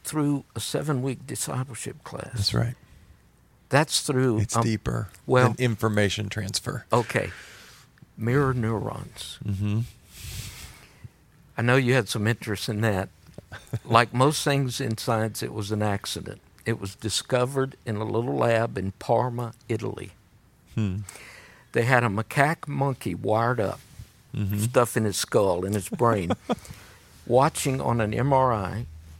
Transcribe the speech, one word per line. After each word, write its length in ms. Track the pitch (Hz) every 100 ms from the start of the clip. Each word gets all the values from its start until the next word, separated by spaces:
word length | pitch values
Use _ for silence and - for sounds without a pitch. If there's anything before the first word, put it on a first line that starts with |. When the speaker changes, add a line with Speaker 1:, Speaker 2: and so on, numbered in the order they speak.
Speaker 1:
through 420 | - 156 147 143 - -
a 40 |
seven-week 680 | - 147 147 135 135 127 135
discipleship 760 | - - 139 131 113 - -
class." 280 | - - -
Speaker 2:
That's 200 | 117 101
right. 220 | 120 117 - - - - - _ _ _ _ -
Speaker 1:
That's 320 | 135 151 -
through, 380 | - 131 131 110
Speaker 2:
It's 160 | 101 117
Speaker 1:
um, 80 |
Speaker 2:
deeper 460 | 117 110 - 117 107 - -
Speaker 1:
well, 240 | 127 127
Speaker 2:
than 100 | 110 127
information 640 | 110 113 104 101 101 101
transfer. 560 | 107 98 98 - 101 -
Speaker 1:
Okay. 380 | 117 113 113 95 - - - - - - _ - -
Mirror 360 | 110 131 135
neurons. 840 | 127 110 110 104 - - - - - 107
Speaker 2:
Mm-hmm. 340 | 98 104 104 120 - - - - - - - - - - - - _ _ _ - -
Speaker 1:
I 40 |
know 140 | 117 131
you 180 | 123
had 160 | 131 104
some 180 | 110 104
interest 420 | 117 - 101 -
in 120 | 104
that. 280 | 110 98 98
Speaker 2:
<laughs> 60 | _ - - - - - 123 -
Speaker 1:
Like 280 | 113 113
most 300 | 120 135 156
things 380 | - 139 131 120
in 160 | 127 110
science, 440 | - 110 110 107
it 120 | -
was 180 | 110 101
an 100 | 107
accident. 600 | 104 101 - - - - _ _ -
It 140 | 113
was 140 | 95 -
discovered 840 | 110 - - 123 123 135 131 - -
in 100 | 104
a 60 |
little 320 | 107 107 120 139
lab 420 | 120 113 113 113
in 140 | 95 -
Parma, 540 | - 117 123 120 117 - -
Italy. 420 | 110 107 90 92 - _ _ _ _ _ -
Speaker 2:
Hmm. 220 | 107 92 98 - - - - - _
Speaker 1:
They 120 | -
had 200 | 117 127
a 40 | 117
macaque 600 | 101 113 - 143 165 -
monkey 480 | 143 139 127 - 90
wired 440 | 107 107 117 123
up, 180 | 98 - - - - _ _ -
Speaker 2:
Mm-hmm. 220 | 101 101
Speaker 1:
stuff 380 | 110 123 120 -
in 80 | 110
his 100 | 95
skull, 480 | - 120 98 87
in 80 | 95
his 140 | 104 92
brain, 440 | 208 120 107 85 - -
Speaker 2:
<laughs> 800 | 247 - - - - - - -
Speaker 1:
watching 520 | 123 143 - 143 135
on 220 | 143 117
an 120 | 107
M 200 | 113 131
R 180 | 135 131
I, 340 | 113 92 92 120 - - -